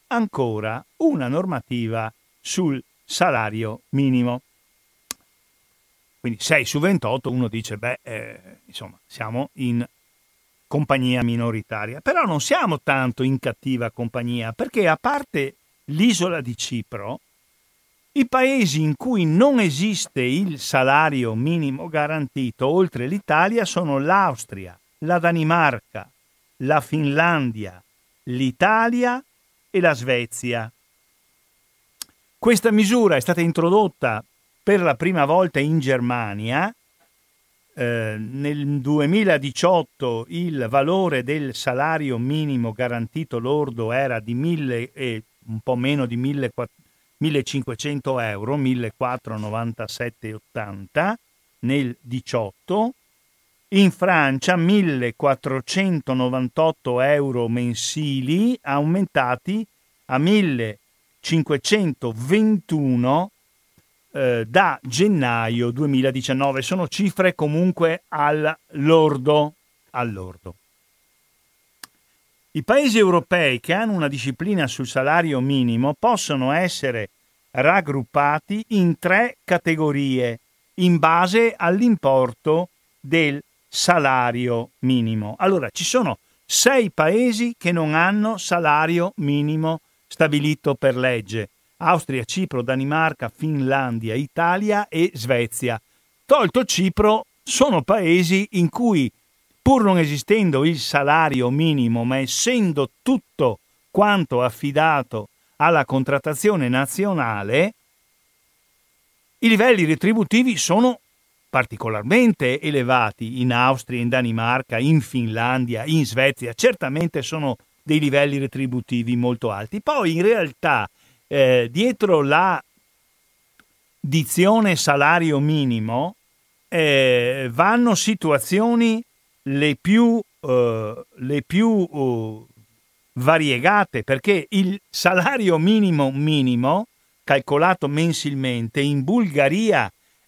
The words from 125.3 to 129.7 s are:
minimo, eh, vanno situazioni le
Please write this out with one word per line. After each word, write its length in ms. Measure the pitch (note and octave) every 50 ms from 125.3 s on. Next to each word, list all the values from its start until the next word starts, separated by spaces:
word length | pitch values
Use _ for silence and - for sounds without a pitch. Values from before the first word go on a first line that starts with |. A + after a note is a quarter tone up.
| D3 C#3
minimo, 760 | C#3+ D3+ D#3 D3+ C#3 B2+ A#2 A2+ G#2+ A2 A2+ B2+ D3+ F3+ G#3+ _ _ _ _ _ _ _ _ _ _ _
eh, 800 | - E3+ D#3+ D3 C#3 C3+ C3 B2+ B2 B2 A#2+ B2 C3 C#3 C3 B2
vanno 440 | A#2 C3+ E3+ G3+ A3+ A#3+ A#3+ A#3+ G3+
situazioni 1080 | - - G#3 A3 - - D#3+ D3 C3+ - - F3+ G3 A3 A#3 A#3 A#3 A#3 A3+ A3 A3+ A#3+ - _ _ _ _ _ _ _
le 320 | C#3 C#3 C#3 D3 D3+